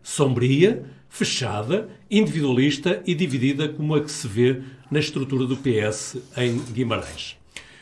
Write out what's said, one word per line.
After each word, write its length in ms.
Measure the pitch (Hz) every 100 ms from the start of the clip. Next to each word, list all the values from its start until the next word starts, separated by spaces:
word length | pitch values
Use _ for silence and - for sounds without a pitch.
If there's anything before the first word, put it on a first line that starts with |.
sombria, 840 | - - 139 131 127 135 185 240 - - -
fechada, 800 | - 123 - 117 104 117 185 226 - -
individualista 920 | 208 202 147 143 123 139 139 180 185 -
e 80 |
dividida 540 | 160 180 131 131 139 151
como 280 | 151 151 151
a 60 |
que 100 | 147
se 160 | - 123
vê 340 | 101 123 131 - - -
na 80 | 147
estrutura 460 | 151 - 135 135 127
do 120 | 131
P 220 | 135 110
S 420 | 107 107 - 131 - -
em 200 | 123 117
Guimarães." 800 | 120 117 123 107 - - - - - - - -